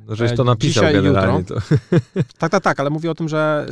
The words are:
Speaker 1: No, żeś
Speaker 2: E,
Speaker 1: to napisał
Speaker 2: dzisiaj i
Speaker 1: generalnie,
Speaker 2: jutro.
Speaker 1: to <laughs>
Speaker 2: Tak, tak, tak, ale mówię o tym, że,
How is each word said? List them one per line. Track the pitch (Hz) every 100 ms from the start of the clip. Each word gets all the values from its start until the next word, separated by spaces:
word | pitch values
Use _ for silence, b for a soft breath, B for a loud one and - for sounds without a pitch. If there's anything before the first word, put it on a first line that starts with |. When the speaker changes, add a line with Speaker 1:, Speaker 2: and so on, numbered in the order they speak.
| 107
Speaker 1:
No, | 110
żeś | 120
Speaker 2:
E, | 120
Speaker 1:
to |
napisał | 120 117 - 113
Speaker 2:
dzisiaj | -
i |
Speaker 1:
generalnie, | 98 95 95 95 95
Speaker 2:
jutro. | 90 110
Speaker 1:
to | - 143 - 170
<laughs> | - 190 - -
Speaker 2:
Tak, | 165
tak, | 190
tak, | 180 143
ale | 143
mówię | 156 165
o |
tym, | 156 160
że, | 156 156 147 120